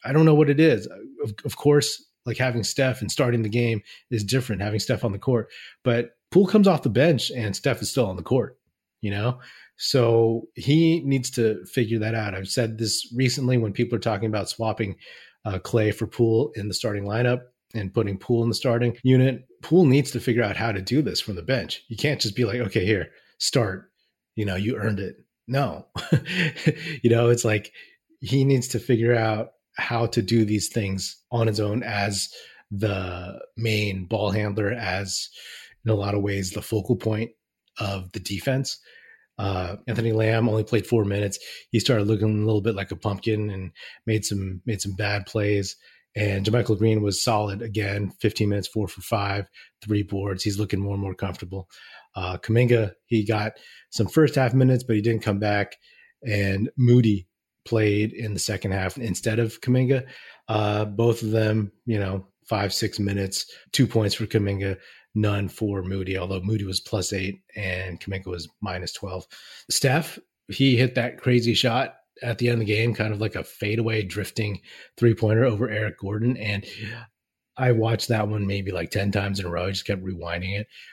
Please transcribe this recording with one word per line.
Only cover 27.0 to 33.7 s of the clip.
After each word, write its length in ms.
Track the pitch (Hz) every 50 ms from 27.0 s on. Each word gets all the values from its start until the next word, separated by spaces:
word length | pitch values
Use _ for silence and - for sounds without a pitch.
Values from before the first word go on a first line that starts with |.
You 80 | - 113
know, 200 | 117 117 120 120
it's 140 | 120 117 -
like, 260 | 110 104 104 - - - - - - _ _ _ _ _ _
he 240 | - 95 127 139 135
needs 240 | 139 135 127 120 -
to 100 | - 113
figure 360 | - - 123 110 117 117 120
out 380 | 117 110 110 107 107 - - - _ _ _ -
how 300 | - - - 120 113 117
to 160 | 110 - 120
do 220 | 101 95 117 117 110
these 240 | 104 107 104 - -
things 480 | - 117 101 95 98 95 - - - _ _ -
on 140 | 120 117 113
his 120 | 113 104 104
own 220 | 104 104 107 127
as 460 | 107 107 104 101 101 107 101 95 - - - - - - - - _ -
the 720 | 104 98 110 104 98 95 92 90 87 90 90 92 - - - - _
main 480 | 113 113 113